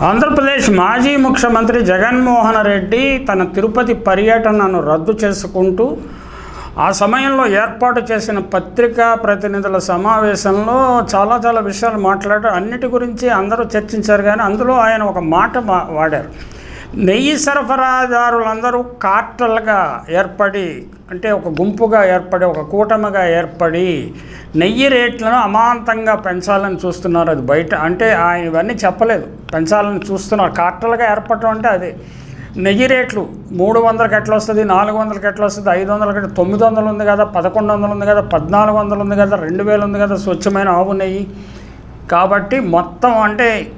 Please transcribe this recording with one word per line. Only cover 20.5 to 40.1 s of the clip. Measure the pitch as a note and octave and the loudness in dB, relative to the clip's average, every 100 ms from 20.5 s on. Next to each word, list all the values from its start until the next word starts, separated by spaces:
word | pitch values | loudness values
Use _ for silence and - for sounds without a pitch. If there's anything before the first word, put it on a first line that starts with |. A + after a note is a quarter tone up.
| G3 F3+ C3+ - - - | -2 -6 -8 -14 -20 -14
అంటే | F3+ A3 | -6 -2
ఒక | G3+ E3+ | -2 -2
గుంపుగా | D3+ G3 G3+ A3+ A3 F#3+ | -2 -2 0 2 4 4
ఏర్పడి, | F3+ F3+ F3+ | 2 0 0
ఒక | F3+ D#3 | 0 -2
కూటమిగా | D3+ G3 G#3+ A3 G#3+ G3 F3+ | -4 0 2 2 0 0 2
ఏర్పడి | E3 E3 E3 E3+ E3 F#3+ D#3 A#2+ - - - - D#3 | 0 -2 -2 -2 0 -2 -2 -6 -14 -18 -18 -6 0
నెయ్యి | F3+ A#3 C#4 | 0 2 2
రేట్లను | C4 A#3+ A#3+ A3 B3 | 4 0 -2 0 2
అమాంతంగా | G#3 G#3 A#3 A#3+ A3+ A3 A3 | 2 2 2 0 -2 -2 0
పెంచాలని | G#3 G3 F3+ F3+ G3 G3 F#3 F#3 | 0 -2 -6 0 0 0 -4 -4
చూస్తున్నారు." | F3 F#3 E3+ E3 | -4 0 0 2
అది | D3+ | 0
బయట, | B2+ D3 E3 | 2 0 2
అంటే | F3+ D#3+ F#3 A3+ | -2 0 0 2
ఆయన | F#3+ E3+ F3 | 4 2 0
ఇవన్నీ | E3+ D#3+ F#3+ | 0 0 -2
చెప్పలేదు, | A#3+ G3 F#3 A3+ G3+ - - - | 0 -2 2 2 2 -4 -14 -6
పెంచాలని | D#3+ D#3+ G#3 G#3 G3 - | -4 0 2 0 -4 -4
చూస్తున్నారు. | F#3+ - G#3+ F3+ | -6 -2 0 0
కార్టెల్‌గా | D3 F3 F3 A3+ A#3 A#3 | 2 -2 0 -2 0 2
ఏర్పడటం | G#3 - A3 A3+ | 0 -2 -2 0
అంటే | A3 A#3 | 0 0
అదే. | F#3+ F3+ - - - - - - - | 0 -2 -10 -16 -18 -18 -16 -14 -2
నెయ్యి | F#3 G3+ B3+ | 0 2 4
రేట్లు | B3+ B3+ G#3+ E3+ - - | 2 2 -4 -6 -10 -10
మూడు | F3 F#3+ A3+ | 0 2 4
వందలకి | A3+ A3+ A3+ | 4 2 2
ఎట్లా | G#3 G#3+ A3 | 2 2 0
వస్తుంది, | A3 G#3+ | 2 0
నాలుగు | G#3+ F#3 G#3 G#3+ | 2 2 2 0
వందలకి | G#3+ G3+ G3+ | -2 -2 -4
ఎట్లా | G3+ G#3 | 0 -2
వస్తుంది, | G3+ G3 | -2 -6
ఐదు | F3+ F#3+ | -4 -2
వందలకి | G#3 G#3 G3+ G3 | -2 0 -2 -4
తొమ్మిది | G3+ F3+ G#3 | -2 0 4
వందలు | A3+ A3 | 2 4
ఉంది | G#3+ G#3 G#3 | -2 0 0
కదా, | G3+ | 2
పదకొండు | G#3 G3 F3 G3+ G#3 | 2 0 0 0 0
వందలు | G#3 G3+ | 0 0
ఉంది | G#3 G3+ | -2 2
కదా, | G#3 | 2
పద్నాలుగు | G3+ E3 D#3 G3+ G#3+ G#3+ | 2 -2 2 2 4 2
వందలు | G3+ G3+ | 0 -2
ఉంది | G3+ G3+ | 0 2
కదా, | G3+ G3 | 2 2
రెండు | D#3+ F#3 | -2 -2
వేలు | G3+ G#3 | 2 2
ఉంది | G3+ G3+ | 2 0
కదా | G3+ | 0